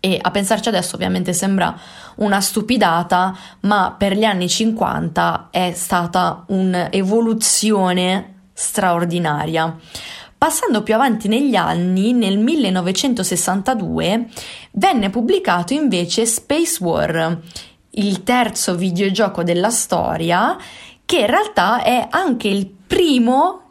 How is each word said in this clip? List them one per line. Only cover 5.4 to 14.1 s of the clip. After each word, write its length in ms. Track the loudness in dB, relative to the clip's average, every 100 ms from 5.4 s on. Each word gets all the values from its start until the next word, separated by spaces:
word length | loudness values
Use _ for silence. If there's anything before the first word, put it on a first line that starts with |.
| -4
è 220 | -2 -2
stata 720 | -4 -2 -2 0 0 0 -2 -4
un'evoluzione 2000 | -2 0 0 -2 -2 0 2 2 0 0 0 2 2 2 2 0 -2 -4 -20 _
straordinaria. 1200 | -8 -6 0 0 2 0 -2 -2 -2 -2 -2 -2 -6 -16 -18 -16 -18 -20 _
Passando 460 | 0 0 0 0
più 120 | 2
avanti 320 | 2 2 0 0
negli 300 | 0 2 2
anni, 560 | 0 0 0 2 2
nel 240 | 2 2 2
millenovecentosessantadue 1900 | 2 2 0 0 -2 0 0 0 -2 -2 -2 -2 0 -2 -2 -2 0